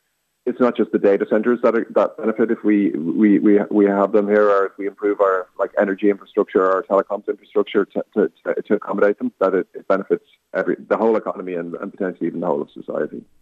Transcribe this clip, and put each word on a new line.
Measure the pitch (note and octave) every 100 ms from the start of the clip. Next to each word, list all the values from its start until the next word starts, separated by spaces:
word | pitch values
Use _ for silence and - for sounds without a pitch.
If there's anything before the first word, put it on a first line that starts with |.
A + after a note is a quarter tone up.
| _ _ _ _ -
it's | -
not | B2 A#2+
just | G#2+
the | G2+
data | G2+ G2 G#2+
centres | A2 A2+ A#2+
that | A#2+
are, | A2+ G2+
that | - G2+ -
benefit | A2 G#2+ A2+
if | A#2
we, | G#2 G#2 G2+
we, | - E2 E2 G#2+ G2
we, | G#2+ G2+ G#2
we | G#2+ G2+
have | G2 G2
them | G#2+ G2+
here, | G#2 G#2
or | G2 G2
if | -
we | G2
improve | G2 G#2 G2+
our, | G2 F#2+ F2+ -
like, | F#2+ -
energy | G2 G2 G#2
infrastructure | G2+ G2 - F#2+ G#2
or | F#2+ F#2+
telecoms | F2 G2 F#2+ G2+ -
infrastructure | G2+ _ G#2 G#2 A2 F#2+
to, | - -
to, | A2 F#2+ - -
to, | -
to | - G#2
accommodate | - G2+ G#2 G#2
them, | B2+ -
that | F#2+ F#2
it, | -
it | - -
benefits | G2 - E2+ - _ _
every, | - E2+ - -
the | G2
whole | A2 G#2+
economy | F#2+ G2+ F#2 F2
and, | E2+ E2+
and | G2
potentially | - F#2+ F2 E2+
even | E2+
the | F2
whole | D2
of | -
society. | - - - D#2 - - _